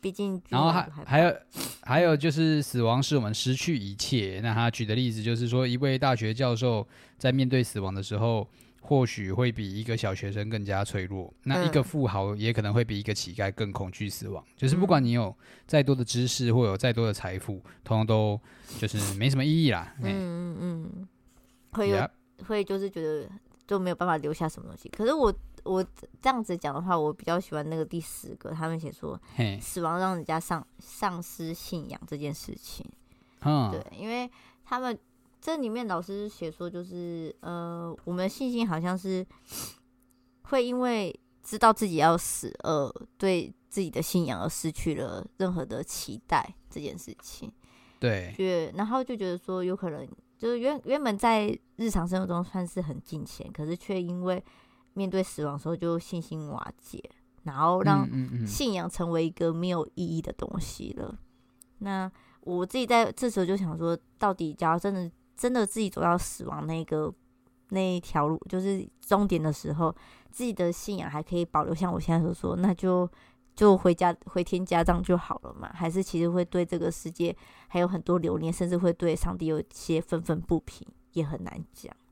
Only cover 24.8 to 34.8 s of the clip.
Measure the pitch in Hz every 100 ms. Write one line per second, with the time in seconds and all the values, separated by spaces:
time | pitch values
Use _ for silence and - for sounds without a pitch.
24.8 | - - 220 311 240 190 - - - 185
25.8 | 190 - - - 262 254 220 175 147 139
26.8 | 180 170 151 147 - 170 180 151 151 160
27.8 | 156 170 156 - - - - 160 160 165
28.8 | 160 - 156 - - - 202 196 - -
29.8 | 165 170 190 180 - 160 - 170 - _
30.8 | - - 208 175 175 - 165 165 - 175
31.8 | 143 - - 147 147 156 - - - -
32.8 | - - _ _ _ _ 143 147 117 92
33.8 | - - 214 240 247 - - _ - 247